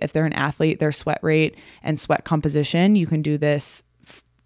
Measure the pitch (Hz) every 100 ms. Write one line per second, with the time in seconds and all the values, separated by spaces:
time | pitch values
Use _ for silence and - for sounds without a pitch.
0 | 151 156 160 - 139 - 160 - 151 143
1 | - - 160 156 156 - - - - 151
2 | - 147 - 160 151 147 143 170 190 208
3 | 160 156 151 151 147 143 - - - _
4 | - - - _